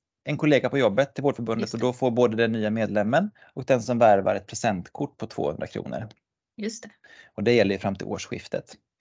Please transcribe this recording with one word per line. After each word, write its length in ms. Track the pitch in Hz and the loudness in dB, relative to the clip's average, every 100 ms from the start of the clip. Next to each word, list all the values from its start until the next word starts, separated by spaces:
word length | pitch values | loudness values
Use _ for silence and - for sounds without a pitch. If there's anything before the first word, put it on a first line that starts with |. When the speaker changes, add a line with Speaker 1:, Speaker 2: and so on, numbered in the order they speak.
| _ _ | _ _
Speaker 1:
en 140 | - 147 | -8 -2
kollega 320 | 151 135 127 | 2 2 2
på 80 | 139 | 2
jobbet 380 | 117 101 139 - | 2 2 0 0
till 80 | |
Vårdförbundet, 380 | 139 120 117 113 | -2 -2 -2 -4
Speaker 2:
Just 120 | 110 | -4
Speaker 1:
och 60 | 120 | -2
Speaker 2:
det. 60 | 127 | -2
Speaker 1:
då 80 | |
får 180 | 123 127 | 0 0
både 240 | 117 120 110 | 2 2 2
den 140 | 113 | 0
nya 180 | 113 107 | 0 -2
medlemmen 640 | 110 104 104 104 143 208 - - | -2 0 0 2 0 0 -6 -16
och 120 | - 127 | -6 0
den 160 | 127 | 0
som 180 | 110 120 | 0 4
värvar 360 | 113 98 98 101 | 6 6 4 -2
ett 120 | - | -4
presentkort 720 | 113 117 95 85 - 143 - | -4 -2 -2 -6 -8 -8 -8
på 100 | - | -10
tvåhundra 400 | - - - - | -6 -6 -4 -8
kronor. 420 | - - 65 113 - _ _ _ - | -8 -8 -8 -10 -16 _ _ _ -12
Speaker 2:
Just 260 | 208 - | -10 -10
det. 60 | - _ _ - - - | -16 _ _ -20 -16 -4
Speaker 1:
Och 80 | |
det 100 | 101 | 2
gäller 220 | 120 98 98 | 4 4 0
ju 40 | |
fram 160 | 104 95 | -4 -6
till 120 | 98 | -8
årsskiftet. 680 | 104 - - - - - - _ _ | -10 -8 -12 -8 -8 -8 -20 _ _